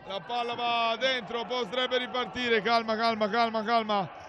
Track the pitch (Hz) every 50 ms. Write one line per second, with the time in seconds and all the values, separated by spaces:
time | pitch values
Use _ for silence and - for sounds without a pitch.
0 | - 180 190 196 170 - 240 240 240 240 240 233 240 240 233 233 233 226 226 220
1 | 254 262 262 247 214 - 226 233 226 190 247 254 233 180 - 254 254 247 254 254
2 | 247 233 247 247 247 196 - 247 247 240 226 220 180 226 233 233 226 226 220 214
3 | 233 226 226 214 214 202 202 233 233 226 220 220 214 214 240 233 220 214 208 202
4 | 185 143 - - -